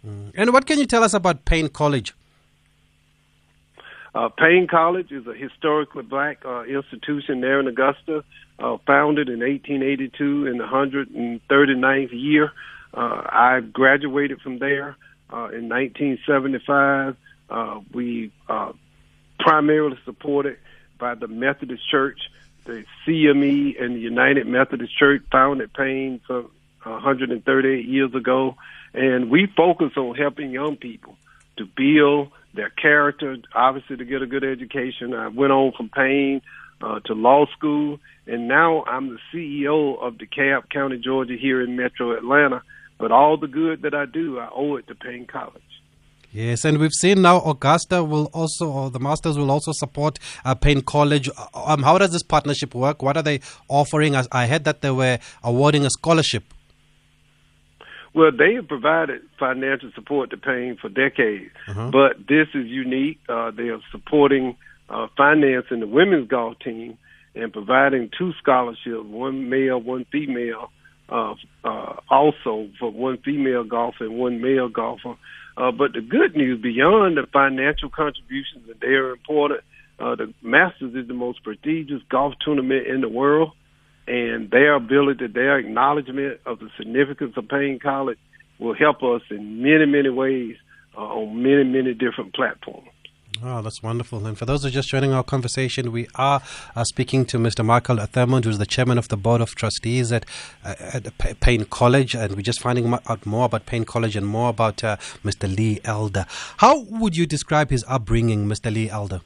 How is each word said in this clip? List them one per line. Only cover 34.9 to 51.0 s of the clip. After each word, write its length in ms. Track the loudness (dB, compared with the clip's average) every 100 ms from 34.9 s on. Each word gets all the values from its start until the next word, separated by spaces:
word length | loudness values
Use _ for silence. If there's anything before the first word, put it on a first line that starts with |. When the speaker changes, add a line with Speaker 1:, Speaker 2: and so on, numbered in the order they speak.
| -8 -8
Speaker 2:
I 140 | -8 -8
went 240 | 0 4
on 220 | 4 4
from 160 | 0 -8
Payne, 520 | -2 0 2 0 -2 -6 -20 -20 _
uh, 200 | -10 -10
to 120 | -6
law 340 | 0 6 6 4
school, 520 | 0 -2 0 -2 -6 _ _ -10
and 200 | -8 2
now 380 | 4 4 2 -2
I'm 240 | -6 -6
the 100 | -12 -12
C 300 | -10 -8 -4
E 60 | 0
O 280 | 2 0 -2
of 180 | -8 -10
DeKalb 540 | -14 -2 0 0 -2
County, 280 | -4 -4 -4
Georgia, 380 | -4 -2 -2 -4
here 260 | -2 0
in 140 | -2 -4
Metro 360 | -6 -4 -4
Atlanta. 500 | -4 2 4 4 0 -8 -20 -20 _
But 140 | 2
all 240 | 6 6 4
the 120 | -2
good 340 | -2 -2 -2
that 120 | -4
I 120 | -4 -4
do, 340 | -6 -6 -8
I 80 | -10 -6
owe 220 | -4 -4
it 100 | -8
to 80 | -18
Payne 300 | -16 -16 -14
College. 360 | -14 -14 -18 _ -20 _ _ _ _ _
Speaker 1:
Yes, 340 | -8 -4 0 0
and 120 | 2
we've 160 | 2
seen 280 | 2 4 6
now 200 | 6 6
Augusta 640 | 4 0 2 2 2 0
will 220 | 0 0 -2
also, 360 | -4 -4 -4 -4
or 200 | -4 -6
the 100 | -4
Masters 380 | -2 -2 -2 0
will 140 | 2
also 200 | 0 -2
support, 460 | -6 -6 -2 -2 -2 -16 -10
uh, 120 | -4 2
Payne 260 | 4 4
College. 480 | 2 2